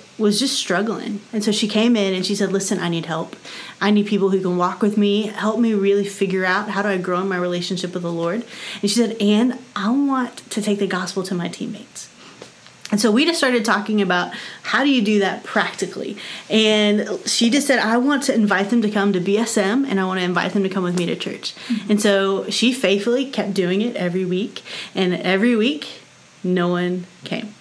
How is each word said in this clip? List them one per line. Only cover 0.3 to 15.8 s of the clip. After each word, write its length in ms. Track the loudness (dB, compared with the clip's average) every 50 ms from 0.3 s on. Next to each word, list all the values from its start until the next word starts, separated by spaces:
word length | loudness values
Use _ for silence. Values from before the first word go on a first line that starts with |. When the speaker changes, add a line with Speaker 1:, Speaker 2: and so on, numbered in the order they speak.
| 2 2
Speaker 1:
just 140 | 0 -2 -2 -2
struggling. 640 | -2 0 0 0 0 -2 -4 -6 -6 -6 -8 -8 -8 -6 -6
And 120 | -2 0
so 80 | 0 0
she 160 | 0 0 0
came 280 | 2 2 4 4 4
in 160 | 4 2 2 0
and 140 | 0 -2
she 80 | -2 -2
said, 180 | 0 0 0 0
"Listen, 260 | 0 0 0 -2 -2
I 80 | -2 -2
need 180 | -2 -2 -2
help. 300 | -4 -4 -6 -6 -8 -12 -18 -18 -16 -16 -16 -16 -14 -8 -2
I 100 | 2 2 4
need 140 | 4 2
people 240 | 2 2 2 2 4
who 100 | 2 2
can 160 | 2 0 0 2
walk 240 | 0 0 0 0 0
with 160 | 2 2 4
me, 300 | 2 2 2 0 0 -2
help 320 | -4 -4 -2 0 2 2
me 120 | 2 2 2
really 320 | 2 2 4 2 2 2
figure 380 | -2 -2 -2 -2 0 0 0 0
out 260 | 2 0 0 -2 -2
how 120 | -2 -2 0
do 60 | 0
I 100 | 0 -2
grow 220 | 0 -2 -2 -2
in 80 | -2 -2
my 80 | -2 -2
relationship 560 | -2 -2 -2 -2 -4 -4 -4 -4 -4 -6 -6
with 80 | -6 -6
the 100 | -4 -4
Lord." 300 | -2 -2 -2 -2 -4 -6 -8 -12 -14 -14 -14 -8 -4 -2
And 80 | 0
she 60 | 2
said, 200 | 2 2 0 0 0
"And 380 | 2 4 4 4 4 2 0 -4 -8 -12 -8
I 140 | -4 -2 0
want 480 | 2 2 2 2 0 0 -2 -4 -6 -12 -12 -8
to 100 | -6 -4
take 180 | 0 0 0 0
the 60 | 0 -2
gospel 340 | -2 -2 -4 -4 -4 -4 -4
to 120 | -4 -2
my 140 | -4 -4 -4
teammates." 600 | -6 -8 -8 -8 -10 -10 -14 -18 -18 -18 -18 -18 -20 -20 -20 -20 -20 -20 -20 -20 -20 -20 -20 -20 -20 -16 -8 -2 0
And 80 | 2
so 120 | 2 4 4
we 120 | 4 4
just 140 | 2 2 2
started 260 | 2 2 2 2 2
talking 380 | 2 0 0 0 0 0 2 2
about 300 | 2 2 0 0 -2 -6 -12 -14 -14 -16 -14 -6
how 180 | -2 0 2 4
do 80 | 4
you 100 | 4 4
do 200 | 4 4 2 2
that 240 | 2 2 -2 -4 -6
practically. 720 | -4 -2 0 0 -2 -2 -6